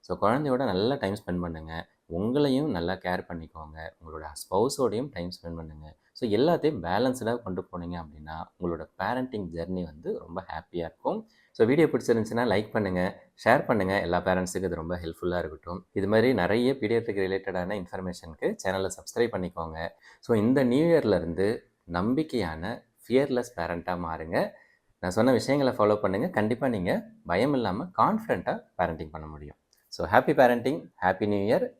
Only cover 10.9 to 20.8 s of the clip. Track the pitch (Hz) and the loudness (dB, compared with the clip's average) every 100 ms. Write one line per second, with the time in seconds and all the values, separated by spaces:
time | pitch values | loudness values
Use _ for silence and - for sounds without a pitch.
10.9 | - 131 202 220 _ _ - 110 147 151 | -6 -4 -4 -10 _ _ 2 4 6 4
11.9 | 127 - 117 107 117 120 98 107 113 98 | 2 2 2 2 0 2 2 0 -2 0
12.9 | 92 90 - - _ 113 131 - 117 92 | 0 0 -2 -20 _ 4 4 4 2 2
13.9 | 98 87 87 92 92 90 92 92 85 82 | 2 2 0 2 0 0 -2 -2 -4 -4
14.9 | 87 82 82 90 87 82 78 - 90 - | -6 -6 -6 -4 -2 -4 -10 -12 -12 -6
15.9 | 104 98 110 120 120 87 110 123 139 107 | -4 2 4 6 4 2 2 2 0 0
16.9 | 117 110 101 95 95 98 92 90 104 87 | 0 0 -2 -2 -2 -2 -4 -4 -6 -8
17.9 | 95 92 87 82 78 165 220 95 95 95 | -8 -8 -8 -14 -6 -4 -2 -2 -2 -2
18.9 | - - - 117 95 90 87 80 80 82 | -6 -10 0 0 0 -4 -6 -8 -6 -8
19.9 | - - - - 113 110 135 127 127 | -10 -20 -18 0 2 4 4 4 4